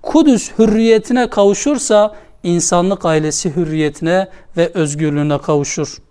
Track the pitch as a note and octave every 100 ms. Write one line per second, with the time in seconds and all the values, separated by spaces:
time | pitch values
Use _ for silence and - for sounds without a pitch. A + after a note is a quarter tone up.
0 | - D#4 D#4 A#3+ - - A3 G#3+ A3+ A3
1 | A3 B3 A#3+ - G3+ G3+ C#4+ C#4 - G#3
2 | G#3 - - _ F3 F3 - F3 F#3+ F#3+
3 | E3+ D#3 D#3 D3 F3+ D3 D#3+ D#3 D3+ D3
4 | E3 F#3 F#3+ - - E3+ E3+ F3+ D3+ D3
5 | D#3 D3 D3 C#3+ D#3 D3+ C#3+ - C#3+ -
6 | _